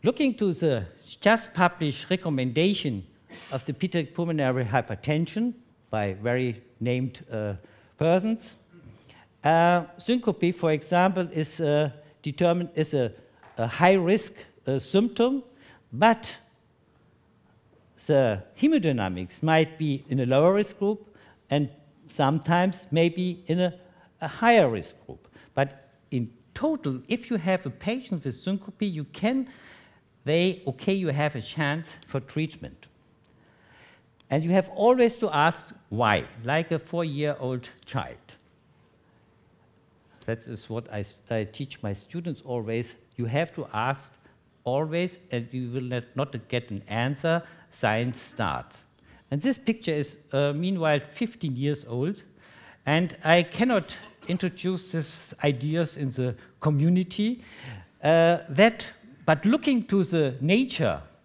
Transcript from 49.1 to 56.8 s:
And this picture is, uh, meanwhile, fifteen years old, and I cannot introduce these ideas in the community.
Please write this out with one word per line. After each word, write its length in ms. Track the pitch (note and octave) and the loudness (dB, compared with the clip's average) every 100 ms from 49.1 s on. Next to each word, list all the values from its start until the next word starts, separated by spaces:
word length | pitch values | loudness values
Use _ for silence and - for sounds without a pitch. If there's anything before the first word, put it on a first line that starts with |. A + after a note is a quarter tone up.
| - _ | -20 _
And 100 | C#3+ | -4
this 180 | A#3+ C4 | -2 -2
picture 340 | - A3 - | -2 -4 -2
is, 240 | D3+ C#3+ - _ | -4 -4 -8 _
uh, 220 | C3+ C#3+ | 0 0
meanwhile, 460 | C#3+ F3+ F#3+ D#3+ D3 | 0 -2 0 2 2
fifteen 560 | C#3+ - A3+ - D#3+ B2+ | 0 -6 -6 -4 -6 -2
years 300 | C#3 C#3+ C3 | -2 -4 -6
old, 380 | A#2+ D3 G3+ - _ - - - - - | -4 -2 -4 -12 _ -20 -20 -20 -12 0
and 300 | D3+ F3 - | 0 0 -4
I 200 | D#3 E3+ | 4 4
cannot 520 | F3 - B3 A3+ D#3+ - - - - | 4 0 0 0 -2 -14 -18 -20 -6
introduce 640 | F#3 F3+ F3 F3+ F#3 F#3 | -4 -4 -4 -4 -4 -4
these 440 | D#3+ D3+ - - - | -6 -6 -10 -16 -2
ideas 540 | D3 C3 C#3+ D#3+ D#3+ - | 0 0 -2 -2 -2 -4
in 120 | C#3 | -6
the 260 | B2 B2+ A#2 - _ | -2 -4 -4 -14 _
community. 840 | D#3 D3 | 0 2